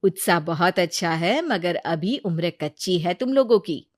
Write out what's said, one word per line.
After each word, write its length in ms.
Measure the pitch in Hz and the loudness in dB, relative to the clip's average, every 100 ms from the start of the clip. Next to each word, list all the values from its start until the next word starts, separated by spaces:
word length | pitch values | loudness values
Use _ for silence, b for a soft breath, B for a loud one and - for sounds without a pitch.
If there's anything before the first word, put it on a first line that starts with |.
उत्साह 360 | 196 180 - 170 | 2 0 0 0
बहुत 400 | 156 160 180 185 | 0 0 2 2
अच्छा 320 | 175 - 175 | -2 -2 -2
है, 260 | 160 170 262 | 0 0 0
मगर 340 | 339 208 175 170 - | 0 -2 -2 -4 -4
अभी 300 | 165 175 277 | -4 -2 -4
उम्र 240 | 185 165 170 - | -2 -2 -2 -4
कच्ची 360 | 151 _ - 180 | -8 _ -2 -2
है 140 | 170 | 0
तुम 200 | 180 254 | -2 0
लोगों 260 | 269 247 233 | 2 4 4
की। 180 | - 151 _ | 2 -8 _